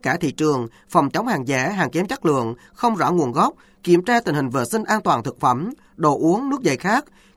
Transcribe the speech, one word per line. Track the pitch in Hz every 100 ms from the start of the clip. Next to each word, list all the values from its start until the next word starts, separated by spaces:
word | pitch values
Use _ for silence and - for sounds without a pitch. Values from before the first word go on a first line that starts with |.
cả | - 131
thị | 147
trường, | 120 151 135 117 _ -
phòng | 175 139
chống | 160 240
hàng | 175 123
giả, | 131 139
hàng | 202 147
kém | 160 -
chất | 277 170
lượng, | 139 113 120 -
không | - 240 208
rõ | 147
nguồn | 175 135
gốc, | 127 226 - _ _
kiểm | - 175 180
tra | 233
tình | 233 147
hình | 135
vệ | 127 117
sinh | 220
an | 214 214
toàn | 180 135
thực | 117 -
phẩm, | 139 123 190 269 _ -
đồ | 156 143
uống, | 156 196 277
nước | 269
giải | 202 131
khát, | 185 247 - _ _